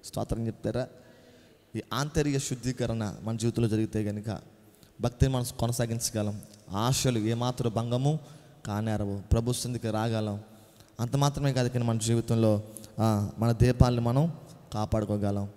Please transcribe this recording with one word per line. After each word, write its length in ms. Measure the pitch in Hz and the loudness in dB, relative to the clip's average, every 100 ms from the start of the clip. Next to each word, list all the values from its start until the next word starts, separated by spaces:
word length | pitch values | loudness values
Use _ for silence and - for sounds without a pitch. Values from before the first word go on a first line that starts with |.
| - | -8
స్తోత్రం 420 | - 110 107 113 | -6 -4 -2 -4
చెప్తారా? 400 | - - 113 127 - - - - - - - _ 110 | -4 -4 -2 -4 -10 -20 -20 -20 -20 -20 -20 _ -10
ఈ 60 | - | -6
ఆంతర్య 460 | 123 147 160 147 139 | -4 -2 0 0 0
శుద్ధీకరణ 760 | 139 127 117 123 120 113 104 - | -2 -6 -4 -4 -2 -2 -4 -6
మన 160 | 107 113 | -6 -2
జీవితంలో 320 | 113 120 117 | 0 2 0
జరిగితే 340 | 110 110 107 | 0 0 -2
కనుక 360 | 104 104 104 98 - - - - - _ | -4 -4 -6 -8 -10 -20 -20 -20 -20 _
భక్తిని 320 | 120 - 135 | -6 2 2
మనం 120 | 131 120 - | 2 -4 -4
కొనసాగించగలం. 800 | 117 120 117 117 - 110 104 104 - - - | -4 -2 -2 -2 -4 -2 -4 -4 -12 -20 -8
ఆశలు 500 | 95 113 131 131 117 | -2 0 2 2 0
ఏమాత్రం 520 | 107 117 123 123 117 | 0 0 -2 -2 -2
భంగము 460 | 107 117 123 135 156 - - - - - | -2 -2 0 0 0 -4 -20 -20 -16 -6
కానేరవు. 560 | 104 110 107 101 98 95 | -4 -2 -2 -2 -6 2
ప్రభు 220 | 113 117 | 2 2
సన్నిధికి 380 | 123 120 123 113 | -2 -2 -4 -2
రాగలం. 480 | 107 113 113 107 101 104 - - - - - | -2 0 0 -2 -4 -8 -20 -20 -20 -20 -6
అంత 160 | 120 135 | -2 2
మాత్రమే 380 | 143 143 139 | 2 2 0
కాదు, 160 | 131 123 | 2 2
కానీ 160 | 123 117 | 2 0
మన 120 | 110 | 0
జీవితంలో, 640 | 110 117 113 117 110 104 104 - - - | 2 2 2 4 4 4 0 -14 -16 0
ఆ, 300 | 110 107 104 - | 2 2 0 0
మన 140 | 113 | 0
దీపాలను 500 | 110 120 123 127 120 | 6 4 6 4 4
మనం 320 | 117 127 165 - - - - | 2 2 2 -2 -14 -20 -10
కాపాడుకోగలం. 760 | 107 107 110 104 104 101 101 101 | -6 -2 0 0 0 0 -2 -4